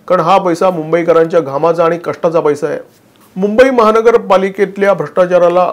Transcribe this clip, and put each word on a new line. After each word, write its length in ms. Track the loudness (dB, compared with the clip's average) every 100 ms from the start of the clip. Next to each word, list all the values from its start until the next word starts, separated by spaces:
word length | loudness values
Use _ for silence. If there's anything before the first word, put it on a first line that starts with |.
| -2
कारण 120 | -2
हा 160 | 2 0
पैसा 320 | 0 0 -2
मुंबईकरांच्या 720 | -2 -2 -2 2 2 2 0
घामाचा 440 | -2 -2 -2 0
आणि 140 | 0 -2
कष्टाचा 420 | -6 -4 -2 0
पैसा 260 | 0 -2 -4
आहे. 120 | -8 -12 _ _ _ _ -6
मुंबई 340 | -2 2 2
महानगरपालिकेतल्या 1200 | 2 2 2 2 2 2 0 0 -4 -4 -2 -2
भ्रष्टाचाराला 760 | 0 -2 -2 0 2 2 2 0